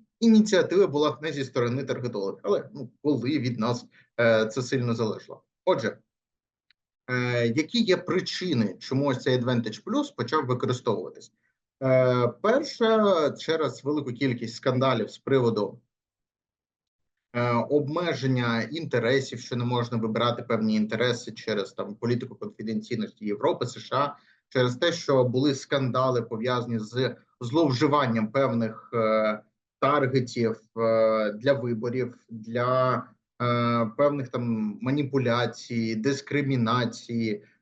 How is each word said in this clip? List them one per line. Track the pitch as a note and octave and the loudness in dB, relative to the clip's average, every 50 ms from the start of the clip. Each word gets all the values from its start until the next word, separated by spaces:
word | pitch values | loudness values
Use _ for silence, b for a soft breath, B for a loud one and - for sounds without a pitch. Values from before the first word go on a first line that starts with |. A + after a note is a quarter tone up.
| _ _ _ - | _ _ _ 0
ініціатива | A3+ A#3 A3 G#3+ G#3 - - F3+ D#3 - F3 F#3+ G3 D3+ | 4 6 6 6 6 6 4 4 4 4 4 4 4 4
була | C3+ D3 D3+ D3 B2 - | 2 2 0 0 0 -2
не | D3 D#3+ | -6 -6
зі | C#3+ C#3+ C3 | -6 -6 -6
сторони | A#2+ - C3+ A#2+ A#2+ A#2+ C3+ C3+ | -4 -2 -2 0 0 0 -2 -4
таргетологів, | B2 B2 - B2 B2 A2+ G#2 G2 G2 - - - | -4 -6 -4 -6 -6 -6 -6 -6 -6 -6 -6 -2
але, | G3+ G3+ D#3 - - - | -2 -2 -2 -2 -6 -14
ну, | C#3 C3 B2 _ _ | -14 -16 -16 _ _
коли | - D3 C#3+ A#2+ G#2+ B2+ D#3 C#3+ | -2 -2 0 0 0 -2 -2 -2
від | A#2 B2 A#2 - | -2 -2 -4 -2
нас, | G#2+ A#2+ A#2+ B2 - b b b b b b - | -2 -2 -2 -4 -6 b b b b b b 2
е, | A#2+ A#2 A2+ A2 A2 | 4 4 4 4 2
це | G#2+ - C#3 | 0 -2 -4
сильно | B2+ - - - A#2+ A#2+ A#2 | -4 -2 -2 -2 -2 -2 -2
залежало. | A#2 A#2 G#2+ F#2+ - - - - - _ _ _ _ - | -2 -2 -4 -4 -6 -12 -18 -20 -20 _ _ _ _ 0
Отже, | F3+ F3+ B2 A2+ G#2 - - _ _ _ _ _ _ _ _ _ _ _ _ _ _ _ _ _ _ _ _ _ - | 0 0 0 0 -4 -6 -6 _ _ _ _ _ _ _ _ _ _ _ _ _ _ _ _ _ _ _ _ _ -6
е, | B2+ B2+ B2 B2 B2 A#2+ A#2+ A#2 | -4 -2 -2 0 0 2 2 2
які | A#2 C#3+ D#3 - - A#3+ A3+ | 2 0 -2 0 0 0 2
є | - F3+ F3 | 2 2 0
причини, | F3 - D#3 F3+ - - - - F#3 F3+ D#3 A#2+ G#2+ G2 F2+ - | 0 -2 -2 -2 -2 -4 -6 -6 -4 -2 0 0 0 0 -2 -8
чому | - - C3 C3+ C#3+ | -8 -4 -2 0 0
ось | C#3+ C3 B2 | 0 0 0
цей | - C#3 B2+ B2 | 0 0 0 0
Advantage | A#2 B2 B2+ A#2 A#2 A2 G#2+ - - | 2 0 0 -2 -2 -4 -6 -10 -8
Plus | F#3+ A3+ C#4+ C#4+ - - | -4 -2 -2 -2 -4 -6
почав | - A#2 - - D#3 D3 | -8 -4 -2 -2 -2 0
використовуватись? | B2+ B2+ - - - B2+ B2 - B2 G#2 F#2+ F2+ D2 - - - - _ _ _ _ _ _ _ _ _ - C3+ | 0 -2 -2 -2 -2 -4 -2 -2 -4 -4 -4 -4 -10 -14 -18 -20 -20 _ _ _ _ _ _ _ _ _ -4 0
Е, | C3 C3 C3 B2+ B2+ B2+ B2 B2 A#2 | 2 4 4 6 4 4 4 2 0
перше, | A#2 - - G#3 A#3 C#4+ D#4 - - - A#3 A3 A3+ A3 G#3+ G3+ F#3+ E3 D#3 C3+ - - | 0 0 2 2 2 2 2 -2 -4 0 2 4 4 4 4 4 4 4 2 0 0 -2
через | - - D#3+ D#3+ D3+ C3 A#2 - - | -2 -2 0 0 0 -2 -4 -4 -4
велику | C3+ D3+ D3+ C3+ B2+ A#2+ | -4 -2 -2 -2 -4 -4
кількість | A2+ C#3 C3+ A#2+ - A#2 A2 - | -2 -2 -2 -2 -2 -6 -10 -8
скандалів | - - C#3 B2 B2+ C3 C3 B2+ A2+ G#2 F#2+ | -4 -2 0 0 2 2 2 2 0 -2 -4
з | - - | -8 -8
приводу, | - - C#3 C3+ B2 A#2 G#2+ G#2 G2+ F#2 - - _ _ _ _ _ _ _ _ _ _ _ _ _ _ _ _ _ _ _ _ _ _ _ _ _ _ _ _ _ _ - | -2 2 2 4 4 4 2 0 -2 -4 -6 -10 _ _ _ _ _ _ _ _ _ _ _ _ _ _ _ _ _ _ _ _ _ _ _ _ _ _ _ _ _ _ -4
е, | A#2+ A#2+ B2 A#2+ | -2 0 2 2
обмеження | B2 A2+ - C#3 D3 C#3 C3+ D#3 E3+ F3+ E3 D3+ A#2+ C3 C3 C3 B2 B2 A#2+ A#2 A2+ | 0 0 2 2 0 2 0 -2 -2 0 0 0 0 2 2 2 2 2 2 2 2
інтересів, | G#2+ - C#3+ E3 E3 C#3 - A#2+ G#2+ A#2 C3 C#3 C3 - C3 A#2+ | 0 -2 -4 -6 -4 0 0 2 4 4 4 2 2 0 -6 -10
що | - - C3 | -8 -6 -4
не | A#2+ A#2+ | -2 0
можна | A#2+ B2 B2 A#2 A#2 A#2+ A2+ | 0 0 0 0 0 -2 -2
вибирати | A2 A2 G#2+ A2+ A#2 A#2+ A#2 - - | 0 0 0 2 2 2 0 0 -2
певні | - A#2 G#2+ A2 A2 G#2+ | -2 0 2 2 2 2
інтереси | G#2+ G#2+ G#2+ A#2 A2 B2 B2 A#2+ A#2+ - - | 2 2 2 0 2 2 2 0 -2 -4 -12
через, | G#2+ - - - G#2+ G2+ F#2+ - - | -14 -8 -4 -2 -2 -2 -2 -4 -6
там, | - G2+ G#2 G#2 | -8 -8 -8 -8
політику | - - A#2 B2 A#2+ - - - | -4 -2 -2 -2 -2 -2 -6 -12
конфіденційності | - A2 G#2 - - A2+ A2 A2 G#2+ G#2+ - A#2+ A2 G#2+ - - - G#2+ | -12 -12 -12 -10 -10 -8 -6 -4 -4 -4 -4 -4 -4 -4 -6 -8 -8 -6
Європи, | G#2 G2+ F#2+ - D3+ F3 - C3+ | -4 -4 0 0 0 0 0 -4
С | B2 - A2+ | -8 -8 -10
Ш | - - B2+ | -10 -4 0
А, | C3 C#3+ C#3+ B B B B B B B _ | 0 0 0 B B B B B B B _
через | - C3 B2 B2 B2 | 0 0 2 2 0
те, | - F3 E3+ | 0 0 -2
що | E3+ E3+ - - C#3 C3 B2+ | -2 -2 -2 0 2 2 2
були | B2 A#2 B2+ C#3 D3+ C3 | 2 2 0 2 0 0
скандали, | - - - D3 C#3 C3+ B2 A2+ B2+ C3 C3 B2+ A#2+ | -2 -4 -4 -2 -2 0 0 0 0 0 0 0 -2
пов'язані | A2+ - A#2+ G#2+ A2+ B2+ B2 B2 A#2 A#2 A#2 A2 | -2 -4 -6 -4 -2 -2 -2 -2 -2 -4 -4 -6
з | G#2+ G#2 A2+ B2 C3 - - B B B B B | -6 -4 -4 -2 -2 -2 -4 B B B B B
зловживанням | B2 A#2+ A#2 D#3+ E3 C#3+ C3 A#2+ D3+ C#3+ C#3 D3 C#3 A#2+ A2+ A2+ G#2+ G#2+ | -8 -2 2 2 2 4 2 2 2 2 2 2 2 2 0 0 0 0
певних, | - C#3 C#3 B2+ A#2 A#2 A2+ A2 A2 - - - - | 0 0 0 2 0 0 -2 -2 -4 -8 -12 -6 -2
е, | A#2 A2 A2 A2 A2 G#2+ G#2+ G#2 G#2+ - _ _ _ _ _ _ - | 0 0 2 2 2 2 0 -2 -4 -8 _ _ _ _ _ _ -2
таргетів, | - C3+ D3 D3 C3+ A#2+ B2+ C3+ A#2 - - A#2+ A#2 A2 A2 - _ _ - A2+ | 0 2 2 2 2 2 2 0 0 -2 -2 -2 0 0 -2 -4 _ _ -6 -2
е, | A2+ A2+ A2+ A2+ A2 A2 A2 A2 G#2+ G#2 | 0 2 4 4 4 4 4 2 0 -2
для | G#2 G#2+ A2+ C#3 C#3 | -2 -2 0 0 0
виборів, | A#2 A#2+ A#2+ A#2+ A2 A#2 A#2+ A#2+ B2+ B2 A#2+ - _ _ - | 0 0 -4 -4 -4 -4 -4 -2 -2 -4 -4 -6 _ _ -18
для, | A2+ A2+ G#2+ A2+ A#2 A#2+ A#2+ B2+ B2+ C3 B2+ B2+ B2 A#2 - - _ _ _ _ _ - | -16 -16 -10 -6 -4 -2 0 2 2 2 2 2 2 0 -4 -8 _ _ _ _ _ -4
е, | B2 A#2+ A#2+ A#2+ A#2+ A#2+ A#2+ A#2 A#2 G#2+ - - | 0 0 2 2 2 2 2 2 0 0 2 2
певних | C#3+ D3 D3 C#3+ C3 B2 | 2 4 2 0 -4 -4
там | - B2 A#2+ A#2+ A2+ A2 G#2+ G#2 G2+ - | -4 -4 -2 -2 -2 0 -2 -2 -4 -4
маніпуляцій, | A#2+ B2+ C#3 D3 C#3+ B2 C#3 C3+ B2 A#2+ A#2 A#2+ A#2+ A#2 - - - - A#2+ A#2 A2+ A2+ A2+ | -4 -2 0 0 0 0 0 0 2 2 2 0 0 -2 -4 -8 -10 -6 -4 -2 -2 -2 -2
дискримінації, | G#2+ A2 C#3 C#3 - - - C3+ C#3+ C#3 C3+ C#3 B2+ A#2 A2+ A#2+ B2+ A#2+ A#2 - - - - A#2 A#2 A2+ A2 G#2 - B B B B | -2 0 0 -2 -2 -4 -4 -2 -2 0 0 0 0 2 2 2 2 0 -2 -4 -8 -10 -6 -4 -2 -2 -2 -4 -6 B B B B